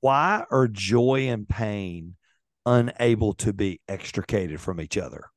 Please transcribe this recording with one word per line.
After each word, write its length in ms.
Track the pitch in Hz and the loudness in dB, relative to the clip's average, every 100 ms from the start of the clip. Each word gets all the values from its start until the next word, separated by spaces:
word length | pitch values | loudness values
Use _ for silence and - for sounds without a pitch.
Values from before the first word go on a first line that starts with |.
Why 440 | 135 139 160 214 - | 4 2 2 0 0
are 180 | 131 127 | 2 2
joy 600 | 101 95 120 123 135 135 | 0 0 2 4 2 0
and 200 | 117 107 | -4 -4
pain 680 | - 110 104 95 87 82 90 _ _ _ _ | -4 -4 -4 -6 -10 -14 -18 _ _ _ _
unable 720 | - 123 120 - 120 117 107 | 2 4 4 2 2 4 2
to 180 | 95 - | 0 -2
be 280 | 101 101 90 - | 0 -2 -4 -10
extricated 720 | 98 - - - 107 90 76 | -12 -8 -8 -2 -2 -2 -6
from 200 | - 87 | -8 -8
each 160 | 80 - | -6 -6
other? 340 | 80 - - | -6 -12 -20